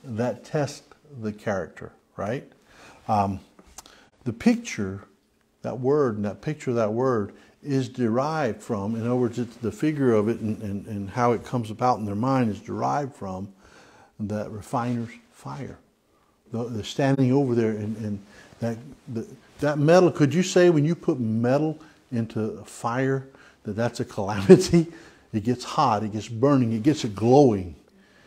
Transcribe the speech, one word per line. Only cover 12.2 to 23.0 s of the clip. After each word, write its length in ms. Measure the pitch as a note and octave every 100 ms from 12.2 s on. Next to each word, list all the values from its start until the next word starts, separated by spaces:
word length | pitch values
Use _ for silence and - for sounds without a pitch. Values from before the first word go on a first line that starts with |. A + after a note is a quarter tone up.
| B2+ C3+ A#2
is 100 | F#2+
derived 540 | F#2+ G2+ B2+ C#3 C#3
from 380 | - F#3+ F#3 C#3+ - - - - - _ -
that 300 | G#2 G#2 G#2
refiner's 600 | G#2+ - C3 A#2+ A#2+ A2+ - _
fire. 460 | _ C3+ C#3+ B2 E2+ _ _ _ _ _ _ _
The, 120 | A2+
the 200 | A#2+ A2+
standing 480 | G2 - C#3 C3+ B2+
over 220 | C3+ C3+
there 160 | A#2 A2
and, 260 | G#2+ G#2+ A2
and 300 | G#2+ G2+ - - - -
that, 160 | A#2 A2+ C#3+ - -
the, 180 | A2+ - - - -
that 180 | C#3+ D3+
metal, 320 | D3 F3 F3
could 240 | - D3
you 80 | D#3
say 280 | F#3 F#3 F3+
when 140 | D#3
you 100 | D3
put 240 | E3+ - C#3+
metal 600 | A2+ A2 B2 C#3 D#3 D#3 - _ _
into 280 | A#2 A2+ A2+
a 240 | G#2+ E2+
fire 640 | G#2 - A#2 A#2+